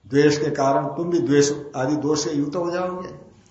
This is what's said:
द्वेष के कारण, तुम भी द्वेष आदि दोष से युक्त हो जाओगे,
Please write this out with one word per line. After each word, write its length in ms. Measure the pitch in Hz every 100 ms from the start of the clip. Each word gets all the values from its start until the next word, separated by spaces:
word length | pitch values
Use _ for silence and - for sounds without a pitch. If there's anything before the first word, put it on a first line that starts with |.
| 101
द्वेष 300 | 139 147 147
के 140 | 151
कारण, 360 | 139 135 147 147
तुम 220 | 165 170
भी 100 | 170
द्वेष 320 | 131 143 143 - - 135
आदि 200 | 139 147
दोष 280 | 143 151
से 80 | 170
युक्त 240 | 147 143 180
हो 160 | 170
जाओगे, 480 | 180 185 185 - - - _ _